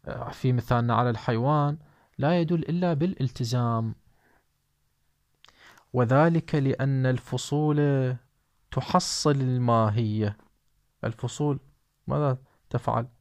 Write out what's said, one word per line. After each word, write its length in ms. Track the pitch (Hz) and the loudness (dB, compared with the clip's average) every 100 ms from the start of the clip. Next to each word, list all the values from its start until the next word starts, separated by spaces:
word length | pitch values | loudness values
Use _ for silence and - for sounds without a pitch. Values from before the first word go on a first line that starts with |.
| - | -12
آه، 240 | 120 120 | -10 -12
في 240 | - 131 | -4 -2
مثالنا 420 | 123 - 120 120 113 | -2 0 -2 0 0
على 140 | 123 | 0
الحيوان، 680 | 117 - 113 127 151 143 151 - _ _ - | -2 -2 0 0 2 0 -4 -12 _ _ -4
لا 240 | 143 175 | 0 2
يدل 180 | 160 170 | 2 -2
إلا 340 | - 170 180 | -2 -2 0
بالالتزام. 1000 | 151 175 - 131 - 117 123 120 113 113 - _ _ _ _ _ _ _ _ _ _ _ _ _ _ - _ - - _ | 0 -2 -2 -4 -4 -2 0 0 0 -4 -8 _ _ _ _ _ _ _ _ _ _ _ _ _ _ -20 _ -20 -20 _
وذلك 640 | 123 117 131 165 165 - 151 | 0 4 4 4 2 0 0
لأن 500 | 135 - 135 135 127 | 0 0 0 0 0
الفصول 1080 | 127 - 127 - 147 151 147 147 139 127 123 _ _ _ _ _ | -2 -4 -8 -2 0 2 2 4 2 0 -4 _ _ _ _ _
تحصل 600 | - - 185 - - 156 | -6 0 0 0 0 2
الماهية". 1040 | 139 127 127 123 117 110 107 113 107 104 104 _ _ _ _ _ _ | 2 0 0 4 4 4 2 0 0 -2 -4 _ _ _ _ _ _
الفصول 560 | - - 127 - 147 139 - _ _ _ - | -8 -6 -8 -2 -2 -2 -8 _ _ _ -6
ماذا 300 | 139 143 131 - _ _ | -2 0 -2 -8 _ _
تفعل؟ 380 | - - 117 123 _ | -4 -2 -2 -4 _